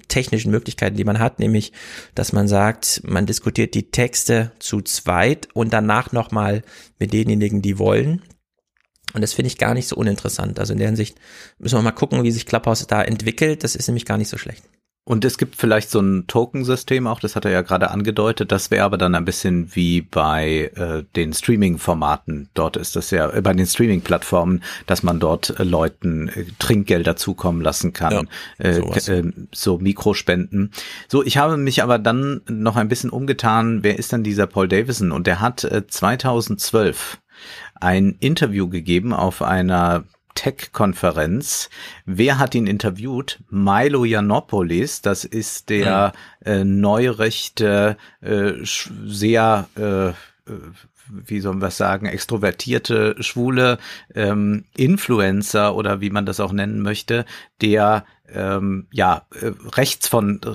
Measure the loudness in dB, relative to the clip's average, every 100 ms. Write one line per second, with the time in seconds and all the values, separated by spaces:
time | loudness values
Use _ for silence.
0 | -4 -2 0 -2 0 0 -2 -4 -2 0
1 | 0 2 0 0 2 2 0 -10 -18 -18
2 | -12 -6 -2 0 2 4 2 0 -2 -4
3 | -2 -2 0 -2 -2 0 0 -2 -2 0
4 | 0 0 0 0 0 -6 -6 -4 -4 -6
5 | 0 2 2 0 -4 -2 0 2 2 0
6 | 0 -2 -2 -2 0 -2 -6 -20 -16 -6
7 | 0 0 2 2 2 0 0 0 2 2
8 | 2 -2 -6 _ _ _ _ _ _ _
9 | -10 -4 -4 -2 -2 0 0 0 -4 -2
10 | -2 -2 -4 -4 -6 -4 -4 -2 0 0
11 | -4 -8 -20 -20 -20 -8 0 2 2 0
12 | 0 2 2 0 -2 -2 0 0 0 0
13 | 0 -2 -2 0 0 0 -4 -4 -2 -4
14 | -2 -4 -4 -8 -12 -16 _ _ _ _
15 | -2 2 2 0 -2 0 2 2 2 2
16 | 4 2 0 0 0 -2 -2 -2 0 0
17 | 0 -4 -4 -2 0 0 2 2 0 0
18 | -2 2 0 0 0 0 2 2 2 2
19 | 2 2 0 -2 0 0 0 0 2 2
20 | 0 0 2 2 0 0 -2 -4 -4 -4
21 | -4 -4 -2 -2 0 4 4 2 0 0
22 | 0 -2 -4 -10 -6 -2 -2 -2 -6 -6
23 | -2 0 0 0 2 2 2 2 4 2
24 | 2 -2 2 2 2 0 -2 -10 -4 0
25 | 0 2 2 0 -2 -2 0 2 0 -2
26 | -2 -2 -4 -6 -10 -4 2 2 4 2
27 | 2 0 -4 -2 0 0 0 0 -2 0
28 | 0 0 -2 -10 -16 -2 0 2 0 -2
29 | 0 0 0 -4 -12 -4 -2 0 0 0
30 | 0 0 0 0 0 -2 -2 -6 -14 -16
31 | -2 0 2 2 2 2 0 0 2 2
32 | 2 0 -2 -6 -8 -2 0 2 0 0
33 | -2 -4 -4 0 2 2 2 2 0 0
34 | -2 -2 0 0 0 2 2 2 2 0
35 | 0 0 0 0 -2 -2 -2 -2 -4 -2
36 | 0 0 0 0 -2 -4 0 2 2 0
37 | -8 -14 _ -20 -20 -18 -18 -4 2 4
38 | 4 2 0 2 0 0 -2 -2 0 0
39 | 2 0 0 -2 0 2 2 2 2 0
40 | -4 _ _ -6 -4 -6 -8 -2 -2 0
41 | 0 0 0 -2 -2 -6 -6 -12 -18 -14
42 | -6 0 2 2 2 2 0 0 -2 -4
43 | -8 -8 -8 -12 -6 0 2 4 4 2
44 | 2 2 2 0 0 -2 0 0 -2 -2
45 | -2 -2 -4 -6 -6 -8 -4 0 2 2
46 | 2 0 -20 _ -2 2 2 4 4 4
47 | 2 2 -2 -2 -8 0 2 4 2 0
48 | -12 _ -2 0 0 -2 -6 -6 -8 -12
49 | -10 -2 2 4 4 2 0 -4 -2 0
50 | 0 -4 -16 _ -16 -16 -16 -20 _ _
51 | -18 -16 -8 -6 -4 -2 -4 -2 -2 -2
52 | -4 -8 -6 -2 -2 -2 -4 -4 0 0
53 | 0 -2 -6 -2 0 2 2 0 -6 -18
54 | -12 -2 0 2 0 0 -4 0 2 2
55 | 2 2 2 0 0 2 2 0 -2 -2
56 | -2 -2 -2 -2 -2 -2 -2 -2 -4 -4
57 | -2 -4 -4 -12 -16 -2 2 4 4 2
58 | -2 _ _ -6 -4 -2 -2 -4 -6 0
59 | 2 2 -4 -8 -8 -8 -4 0 0 0
60 | 0 2 2 -2 -6